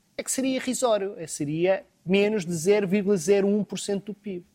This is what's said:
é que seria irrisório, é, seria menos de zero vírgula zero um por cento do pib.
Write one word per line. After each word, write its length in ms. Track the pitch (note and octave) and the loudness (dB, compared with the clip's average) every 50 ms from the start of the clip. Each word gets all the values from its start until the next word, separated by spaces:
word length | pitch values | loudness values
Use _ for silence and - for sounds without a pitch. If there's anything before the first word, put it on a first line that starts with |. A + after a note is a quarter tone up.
| _ _ _ | _ _ _
é 60 | - | -10
que 80 | - - | -8 -4
seria 260 | - C4+ C4 C4+ C4 | -4 -2 -2 -2 -2
irrisório, 580 | B3+ - B3+ A#3 - C4 A#3+ G#3+ G3+ G3 G3 G3+ F3+ | -2 -2 -4 -2 0 2 2 2 0 0 -4 -8 -10
é, 80 | D#3+ | -12
seria 580 | - - - D3+ C#3+ D#3 E3 F3 F#3 F#3+ - - _ _ _ - | -10 -8 -6 -4 -4 -2 0 2 2 2 0 -4 _ _ _ -2
menos 400 | E3 F#3+ G3 G3+ G#3 A3 G#3 D#3+ | 2 4 4 4 4 2 -2 -2
de 80 | E3+ | -4
zero 360 | F3 D#3+ D3+ G3 G#3 G#3+ G3+ E3+ | -6 0 2 4 4 4 2 2
vírgula 280 | G3 G#3+ F#3 G3 G#3 | 0 2 2 2 0
zero 300 | F3+ D3 F#3+ G3+ G3+ G3 | 2 2 2 2 4 4
um 160 | G3+ G#3 G#3+ | 2 2 0
por 160 | G3 - G3 - | -2 -4 -8 -8
cento 280 | - - G3+ F#3+ - | -6 -6 -6 -6 -6
do 80 | G#3+ G3+ | -10 -14
pib. 300 | - - G#3 F#3 F3 F3 _ | -12 -10 -10 -10 -10 -12 _